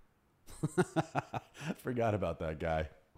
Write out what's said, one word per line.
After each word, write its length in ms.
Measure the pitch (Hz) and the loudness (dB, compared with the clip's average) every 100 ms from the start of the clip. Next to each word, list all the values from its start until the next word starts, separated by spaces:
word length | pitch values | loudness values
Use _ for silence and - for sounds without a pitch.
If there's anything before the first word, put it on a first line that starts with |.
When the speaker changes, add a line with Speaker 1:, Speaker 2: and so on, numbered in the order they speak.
| - _ _ _ - - | -18 _ _ _ -18 -4
Speaker 1:
<laughs> 140 | 151 - | 0 2
Speaker 2:
I 960 | 180 160 - 131 - 117 - - 147 - | 2 2 0 -2 -2 -8 -8 -8 -6 -4
forgot 360 | 139 120 117 | -2 2 2
about 260 | 104 90 82 | 2 0 -2
that 200 | 80 78 | -4 -2
guy. 300 | 82 80 78 - _ | 2 2 0 -6 _